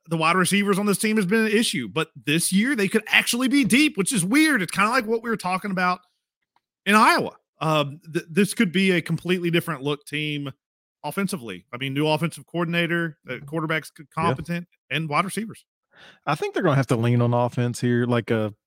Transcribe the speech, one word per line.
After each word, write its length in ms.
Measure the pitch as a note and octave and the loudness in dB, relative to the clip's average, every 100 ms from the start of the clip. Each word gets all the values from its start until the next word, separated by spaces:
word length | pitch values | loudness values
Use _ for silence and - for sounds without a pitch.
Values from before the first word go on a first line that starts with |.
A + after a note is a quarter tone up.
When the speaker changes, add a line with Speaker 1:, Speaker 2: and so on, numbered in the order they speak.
| - | -8
Speaker 1:
the 100 | E3 | -2
wide 180 | D#3+ F3+ | 2 2
receivers 420 | F3+ G3 G3+ F#3+ | 2 2 0 0
on 80 | G#3 | 0
this 140 | F#3+ | 0
team 160 | A3 G#3+ | 0 0
has 100 | F3+ | 2
been 220 | A3+ A3 | 2 2
an 40 | |
issue, 360 | G3+ A#3 D#3+ A2+ | 2 0 -4 -6
but 240 | A2+ D#3+ - B2 | -6 -6 -6 -2
this 260 | D#3 - | 0 2
year 220 | F#3 A#3 C#4+ | 2 2 0
they 120 | G3 | 0
could 160 | G#3+ - | -2 2
actually 400 | G#3 G#3+ A#3+ B3+ | 0 2 0 2
be 160 | C#4 | 2
deep, 340 | A#3 A#3+ D4+ G#3+ | 4 4 2 0
which 160 | F#3+ | -2
is 100 | B3+ | 0
weird. 380 | E3+ C4+ D#4 C4 | 2 4 4 2
It's 100 | E3+ | 0
kinda 200 | - G#3 | 0 2
like 160 | B3+ G#3+ | 2 0
what 160 | A3+ | -4
we 80 | A#3 | -2
were 60 | A3 | -4
talking 340 | F3+ F#3 G#3 | -2 -4 -2
about 300 | F#3 F3+ F3+ _ _ _ _ _ _ _ _ - | -2 0 -2 _ _ _ _ _ _ _ _ 2
in 80 | |
Iowa. 380 | G#3 B3+ E4+ A3+ - _ _ | 6 6 4 0 -6 _ _
Um, 420 | D3+ D#3 C#3+ C#3+ - | 0 0 0 -6 -8
th-, 120 | D#3 E3 | -8 -4
this 240 | D#3+ G3 | 0 0
could 180 | - A3+ | 2 0
be 200 | D#3+ F#3+ | 2 2
a 100 | F3+ | 2
completely 480 | - E3 - F#3+ E3+ | 0 -6 -2 -2 0
different 320 | E3+ D#3+ D3+ | 0 0 -2
look 240 | C3+ D3 - | -2 -4 -6
team 460 | D3 D3+ D3 C#3+ - _ _ _ _ | -6 -4 -4 -8 -12 _ _ _ _
offensively. 640 | D3 D3 G3 G3 A#2 F2+ - | -8 -4 -4 -4 -8 -12 -12
I 40 | A#2+ | -8
mean, 180 | C3+ C3+ | -6 -2
new 100 | D3+ | 2
offensive 380 | D#3 E3 - - | 2 0 -6 -10
coordinator, 720 | E3 E3+ E3+ E3+ E3+ E3 D3 - | -4 -2 0 0 -2 -4 -8 -12
the 140 | B2+ | -12
quarterback's 520 | C#3+ D#3 D#3 D#3 - - | -8 -6 -4 -4 -6 -20
c-, 60 | D3 - | -14 -2
Speaker 2:
Yeah. 80 | |
Speaker 1:
competent, 440 | E3 C3+ - E3+ F3 _ _ | -2 -2 -4 -8 -8 _ _
and 180 | C3+ D#3+ | -6 -2
wide 160 | D3 F#3 | -2 -2
receivers. 400 | G3 A3 - _ _ _ _ - - - | -4 -10 -14 _ _ _ _ -20 -12 -4
Speaker 2:
I 80 | |
think 200 | D#3+ G4+ G4+ | -2 -2 0
they're 80 | |
gonna 120 | F#3+ C#3 | 2 2
have 120 | C3 | 2
to 80 | A#2+ | 2
lean 260 | A#2+ A#2+ | 2 2
on 100 | A#2+ | 2
offense 460 | A#2+ A#2+ - B2 A#2 | 2 0 0 -4 -2
here, 260 | A#2+ A#2+ A#2+ | 0 2 2
like 240 | A#2+ G#2+ | 0 0
a 240 | A#2 G#2+ G#2 | -2 -2 -6